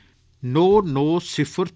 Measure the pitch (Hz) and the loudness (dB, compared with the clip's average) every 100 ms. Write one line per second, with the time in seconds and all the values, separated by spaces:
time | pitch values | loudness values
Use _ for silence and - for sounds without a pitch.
0 | _ _ _ _ 123 143 185 214 180 135 | _ _ _ _ -2 2 4 4 2 0
1 | 151 170 - - 147 - 185 | 0 -2 -4 -4 -4 -4 -6